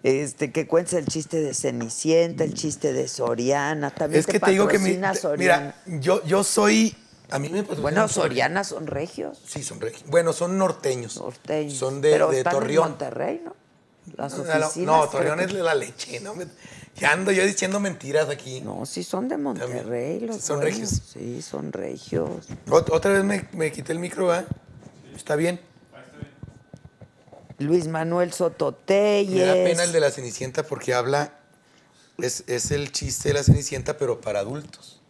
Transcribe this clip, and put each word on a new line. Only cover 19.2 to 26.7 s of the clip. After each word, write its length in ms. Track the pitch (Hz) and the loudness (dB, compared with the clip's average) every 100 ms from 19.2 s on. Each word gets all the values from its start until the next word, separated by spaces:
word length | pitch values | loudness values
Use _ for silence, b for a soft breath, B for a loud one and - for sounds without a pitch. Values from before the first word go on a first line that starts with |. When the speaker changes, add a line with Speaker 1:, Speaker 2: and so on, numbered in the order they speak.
| 247 | -4
Speaker 1:
de 80 | 147 | -4
Speaker 2:
También. 320 | 143 107 123 | -4 -4 -6
Speaker 1:
Monterrey, 520 | 123 107 120 131 196 | -6 -6 -4 -4 -6
los 160 | 226 214 | -6 -6
Speaker 2:
Sí, 40 | |
son 180 | - 147 | -4 0
Speaker 1:
dueños. 200 | 151 208 | 0 -2
Speaker 2:
regios. 220 | 214 - - | -4 -4 -6
Speaker 1:
Sí, 280 | - 117 120 | -12 -10 -10
son 300 | - 69 76 | -8 -8 -8
regios. 580 | - 87 - - 82 78 - - - - | -8 -8 -10 -4 -2 -2 -6 -12 -14 4
Speaker 2:
Ot-, 220 | 160 165 | 4 6
otra 200 | 160 196 | 2 4
vez 100 | 196 | 4
me, 240 | 196 202 - | 2 -2 -4
me 180 | 170 156 | -4 -4
quité 220 | 151 135 | -4 -6
el 80 | 170 | -6
micro, 260 | 175 - 180 | -6 -2 0
¿verdad? 200 | 170 - - - - - - - | 0 -2 -10 -10 -20 -20 -20 -20
¿Está 220 | - - 151 | -18 -2 0
bien? 240 | 170 175 - - _ - - - - - - - _ | 0 -2 -12 -20 _ -20 -20 -18 -18 -16 -20 -20 _